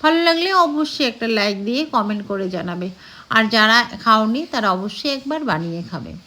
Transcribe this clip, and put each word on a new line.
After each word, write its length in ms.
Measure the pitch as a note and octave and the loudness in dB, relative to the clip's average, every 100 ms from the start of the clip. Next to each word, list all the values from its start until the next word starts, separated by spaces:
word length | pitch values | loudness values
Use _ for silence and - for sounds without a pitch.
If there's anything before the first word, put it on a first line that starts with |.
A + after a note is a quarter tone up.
ভালো 200 | D#4 E4 | 4 4
লাগলে 280 | E4+ E4 F4 | 2 2 2
অবশ্যই 520 | F#4+ E4+ D4 D4+ - | 4 4 2 -2 0
একটা 240 | C4+ A3 A#3 | -2 0 -2
লাইক 360 | A3 G#3 G3+ | 0 0 -2
দিয়ে 200 | G3+ B3 | -2 -2
কমেন্ট 420 | D#4 B3 G#3 G#3 G3 | 0 0 0 -4 -4
করে 240 | G3 F#3 | -4 -4
জানাবে, 400 | F#3 E3+ F3 F3+ F#3 - - - | -4 -6 -6 -8 -10 -20 -20 0
আর 140 | A3 | 2
যারা 380 | A3 A3 G#3+ A3+ | 4 4 6 4
খাওনি 640 | A#3 A3 A3+ A3 A3 A#3+ E4+ | 2 -4 2 4 4 0 -2
তারা 200 | C4 G#3+ | -2 0
অবশ্যই 400 | F#3 G3+ - D4 | 0 -4 -6 -4
একবার 340 | C#4 C4+ D#4 | -4 -4 -4
বানিয়ে 380 | C#4 E3 E3+ E3+ F3 | -2 -2 -4 -6 -8
খাবে। 220 | E3+ - E3 | -10 -10 -14